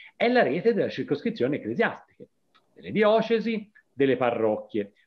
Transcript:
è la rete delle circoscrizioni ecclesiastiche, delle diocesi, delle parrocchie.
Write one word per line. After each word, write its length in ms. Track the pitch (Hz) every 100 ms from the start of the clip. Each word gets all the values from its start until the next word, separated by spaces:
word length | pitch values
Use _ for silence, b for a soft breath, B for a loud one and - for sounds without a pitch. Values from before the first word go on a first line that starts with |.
| B -
è 100 | 233
la 140 | 247
rete 300 | 160 156 226
delle 160 | 202 120
circoscrizioni 680 | - 127 143 120 - 123 135
ecclesiastiche, 720 | 104 135 214 - - - - _ _ _ _
delle 180 | - -
diocesi, 800 | 202 214 220 220 226 214 220 - b _
delle 240 | - 135 123
parrocchie. 760 | 123 110 110 107 - 110 101 _